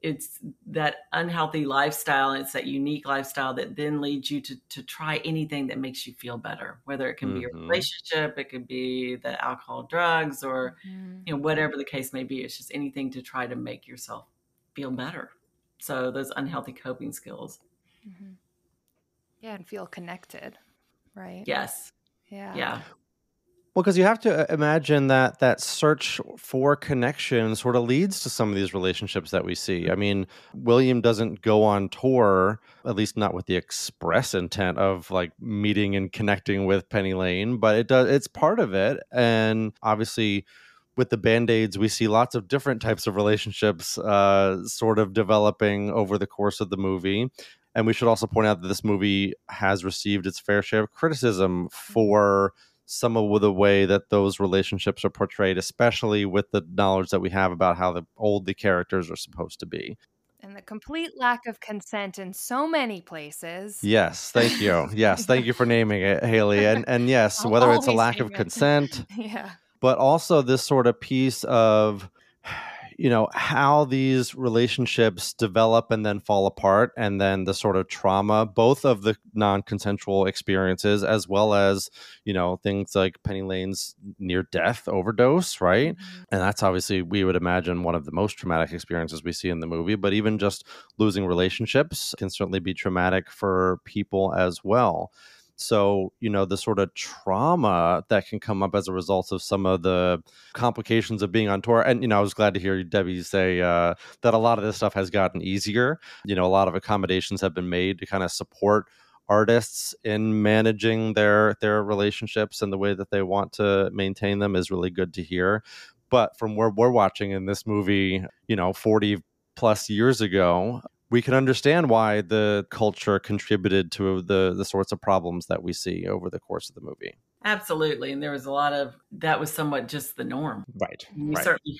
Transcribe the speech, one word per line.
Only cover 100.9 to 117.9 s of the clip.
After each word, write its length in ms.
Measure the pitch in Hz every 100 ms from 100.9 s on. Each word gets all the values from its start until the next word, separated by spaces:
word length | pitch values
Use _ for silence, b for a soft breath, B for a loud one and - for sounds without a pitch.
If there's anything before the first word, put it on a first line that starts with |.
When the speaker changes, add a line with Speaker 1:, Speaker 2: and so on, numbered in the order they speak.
| 113 - 107
Speaker 2:
of 80 | 98
being 180 | 110 104
on 140 | 98
tour. 180 | 120 117
And, 200 | 131 120
you 60 | 123
know, 100 | 104
I 20 |
was 140 | 101
glad 200 | - 104
to 60 | 95
hear 220 | 95 95
Debbie 400 | 87 104 92 90
say, 380 | 82 98 92 90
uh, 340 | 87 87 85 87 B B
that 120 | 120
a 40 | 113
lot 200 | 113 110
of 60 |
this 120 | 107 101
stuff 180 | 104
has 140 | 101 92
gotten 300 | 101 92 -
easier. 600 | 90 95 107 107 123 160 B B
You 100 | 101
know, 100 | 92
a 40 | 90
lot 180 | 98 92
of 80 |
accommodations 680 | 90 - 104 90 92 - 98
have 120 | 95
been 140 | 82 90
made 300 | 87 92 92
to 60 | 92
kind 180 | 95
of 80 | 90
support 540 | - 98 - 101 104 - b b b -
artists 640 | 104 107 117 110 - - -
in 400 | 110 107 110 107
managing 680 | 104 107 110 107 113 110 110
their, 420 | 107 104 104 107 101
their 240 | 107 107
relationships 760 | 104 101 104 - 110 110 107 -
and 120 | 101
the 60 | 98
way 140 | 101
that 160 | 95 98
they 120 | 101
want 300 | 92 98 -
to 360 | - 104 98 95
maintain 480 | 101 95 95 101 101
them 160 | 101 92
is 140 | 87
really 200 | 90 92
good 240 | 90 90
to 80 | 95
hear. 400 | 80 90 92 107 B B B B -
But 260 | 127 107 -
from 180 | 110 104
where 140 | 113
we're 200 | 101 123
watching 400 | 120 95 - 101
in 160 | 95 95
this 200 | 98 110
movie, 580 | 104 95